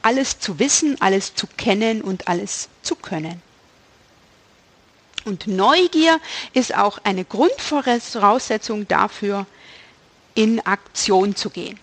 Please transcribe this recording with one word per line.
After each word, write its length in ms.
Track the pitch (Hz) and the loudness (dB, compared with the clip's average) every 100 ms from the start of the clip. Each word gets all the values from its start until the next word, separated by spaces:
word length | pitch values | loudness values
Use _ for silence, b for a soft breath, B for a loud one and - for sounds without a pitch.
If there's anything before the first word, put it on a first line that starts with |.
alles 380 | 220 262 269 - | 2 0 -2 -4
zu 180 | - 160 | -8 -2
wissen, 440 | 269 - 302 269 | 2 2 0 0
alles 340 | 190 190 - - | 2 2 -2 -8
zu 120 | - - | -10 -4
kennen 440 | 233 202 226 220 | 0 2 2 0
und 280 | 196 185 - | -4 -6 -2
alles 400 | 175 202 - - _ | -4 -4 -8 -10 _
zu 140 | - - | -8 -8
können. 460 | - 170 160 175 _ _ _ _ _ _ _ _ _ _ _ _ _ _ _ _ _ - 220 | -6 -8 -8 -12 _ _ _ _ _ _ _ _ _ _ _ _ _ _ _ _ _ -12 -10
Und 220 | 185 - | -8 -6
Neugier 720 | 185 208 330 359 320 320 320 B B B | 0 4 4 4 4 4 4 B B B
ist 220 | 254 247 - | -2 0 0
auch 240 | 202 - | 0 0
eine 220 | 208 185 185 | -2 -2 -4
Grundvoraussetzung 1600 | 202 339 554 - 294 254 240 - 233 202 240 - 220 - 214 208 | 2 2 2 -2 -2 0 0 -2 2 4 4 0 -4 -4 -6 0
dafür, 580 | - 208 - 202 202 196 B B B B B _ _ _ | 0 0 -2 -4 -4 -6 B B B B B _ _ _
in 260 | - 220 226 - | 2 2 2 0
Aktion 720 | 196 - - - 190 202 196 | -4 -4 -6 2 4 4 -2
zu 140 | - | -6
gehen. 280 | - 175 214 | -8 -12 -14